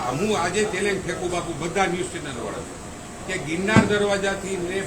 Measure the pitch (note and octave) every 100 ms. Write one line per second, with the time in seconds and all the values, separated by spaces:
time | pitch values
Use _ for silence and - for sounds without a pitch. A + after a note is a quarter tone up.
0 | - C#3+ G#3+ G3 F3+ G#3 G#3 F#3 G3+ F#3+
1 | E3+ D#3+ F3+ F3 E3 C#3+ E3 F#3+ F#3 F3+
2 | - E3 C#3+ B2 G#2+ F2+ E2+ - - -
3 | - - - F#3 C#3+ E3+ G3 A3 G3+ G#3
4 | G3+ G3+ G3 F#3+ F#3 F#3 F3 F#3+